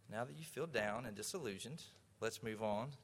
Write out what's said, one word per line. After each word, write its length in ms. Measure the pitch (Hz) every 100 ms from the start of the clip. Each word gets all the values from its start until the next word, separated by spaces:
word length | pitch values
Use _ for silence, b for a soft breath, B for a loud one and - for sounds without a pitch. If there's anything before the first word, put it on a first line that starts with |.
| -
Now 140 | 107 127
that 120 | 151
you 60 |
feel 240 | 160 - 165
down 380 | 117 104 110 123
and 100 | 101
disillusioned, 680 | 104 190 123 95 117 160 - - - -
let's 200 | 113 -
move 200 | 113 107
on 260 | 110 104 135 139